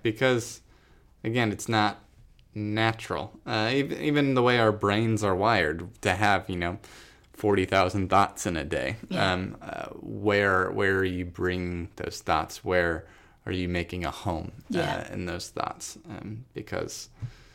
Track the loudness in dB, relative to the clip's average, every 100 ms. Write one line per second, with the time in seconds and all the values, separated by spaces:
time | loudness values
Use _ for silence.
0 | -2 2 4 4 0 -14 _ -20 _ -20
1 | _ _ -2 0 0 -2 -2 2 2 -2
2 | -18 -20 -20 -20 -16 -8 -4 0 0 0
3 | -6 -6 -6 -12 -4 0 0 0 -2 -2
4 | 0 2 4 4 6 6 4 4 2 2
5 | 2 2 2 2 4 4 2 -2 -8 -4
6 | -2 2 4 2 0 -4 -4 -6 -12 -20
7 | -20 -20 _ -2 2 4 4 4 4 0
8 | 4 4 4 0 -4 -4 -2 -2 -2 -6
9 | -6 -2 0 0 -4 -8 -12 -10 -10 -12
10 | -10 -2 2 4 4 4 2 2 2 2
11 | 0 -2 -6 -2 -2 0 -4 -4 -8 -8
12 | -10 -8 0 0 0 -8 0 2 2 0
13 | -6 -20 -20 _ -6 -4 -2 -2 -4 -4
14 | -6 -4 -4 -4 -6 -14 -6 -4 -2 -4
15 | -6 -8 -6 -8 -8 -6 -6 -6 -14 -14
16 | -14 -12 -10 -12 -12 -12 -6 -6 -6 -8
17 | -14 -14 -14 -14 -20